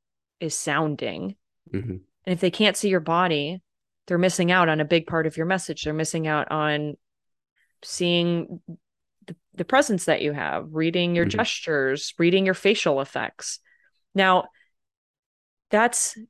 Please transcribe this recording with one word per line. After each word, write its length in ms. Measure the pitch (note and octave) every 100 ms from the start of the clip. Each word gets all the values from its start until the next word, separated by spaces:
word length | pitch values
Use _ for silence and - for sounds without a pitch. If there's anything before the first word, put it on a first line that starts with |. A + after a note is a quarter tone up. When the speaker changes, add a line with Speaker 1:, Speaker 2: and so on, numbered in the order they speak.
| _ _ _ -
Speaker 1:
is 140 | E3
sounding. 840 | - - D3 D#3+ C#3+ A#2 D#2+ F#3+ G3 _ _ _
Speaker 2:
Mm-hmm. 200 | G2 A#2+
Speaker 1:
And 100 | F#2 - _ -
if 80 | F3
they 100 | F#3
can't 260 | - G#3+ G3+
see 120 | G#3
your 120 | F#3
body, 600 | D#3 E3 F3+ D3+ C#3+ F#3 _ _ _ _ -
they're 120 | F3
missing 320 | F#3 F3 F3
out 160 | F#3 E3
on 120 | D#3
a 40 |
big 220 | D3+ E3+ D#3
part 200 | E3 D#3
of 100 | D#3
your 100 | E3
message. 360 | F#3+ - D#3
They're 100 | D#3
missing 320 | D#3 D#3+ E3 D#3
out 240 | D3+ -
on 460 | D#3 D3+ D3 D3+ - _ _ _ _ _ _ _ _
seeing 760 | - - F3 F3 E3+ E3+ - E3+ - E3 _ _ _ _ -
the, 100 | - _
the 100 | -
presence 400 | F3 C4 C#4+ F#3+ -
that 160 | D3+
you 100 | D3
have, 340 | D3 D2 D#2 D#3
reading 440 | D#3 D#3+ F3 F3
your 100 | F3 E3+
Speaker 2:
Mm-hmm. 120 | G#3
Speaker 1:
gestures, 760 | A#3 - - D3 C3+ C3+ - -
reading 260 | E3+ F#3+
your 100 | F#3+
facial 460 | F#3 G3 A3+ F3 C3+
effects. 600 | C#3 C3 G#2+ - - - _ _ _ _ _
Now, 300 | F#3+ F#3+ F#3 - _ _ _ _ _ _ _ _ _ _ _ _
that's 460 | G#3 A#3 - - -